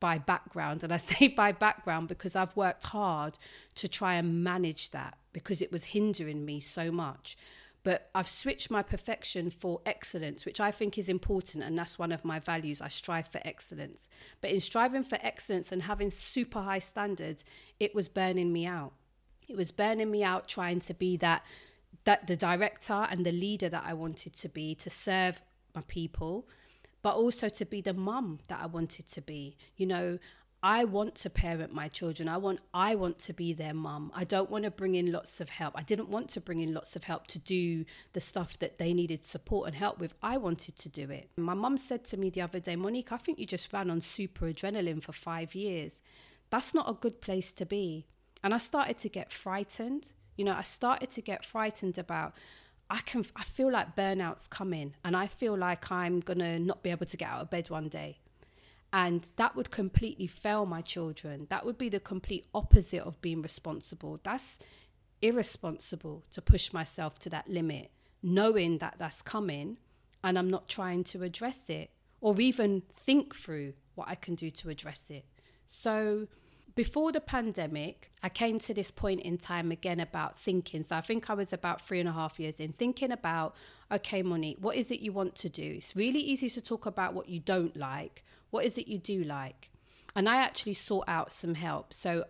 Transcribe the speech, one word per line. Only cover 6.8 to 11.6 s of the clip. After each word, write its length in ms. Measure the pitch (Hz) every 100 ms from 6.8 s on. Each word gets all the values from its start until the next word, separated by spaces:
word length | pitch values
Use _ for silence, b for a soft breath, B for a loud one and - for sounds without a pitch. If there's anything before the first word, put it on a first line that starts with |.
| 165
much. 460 | 170 151 127 - - B B B B
But 280 | 190 180 -
I've 140 | 190 180
switched 420 | - 269 - -
my 120 | 214
perfection 680 | 196 214 - 220 - 180 175
for 300 | - 180 170 -
excellence, 580 | - - 180 151 143
which 160 | - -
I 100 | 208
think 280 | 208 208 214
is 100 | 185
important. 560 | 185 - 196 - 151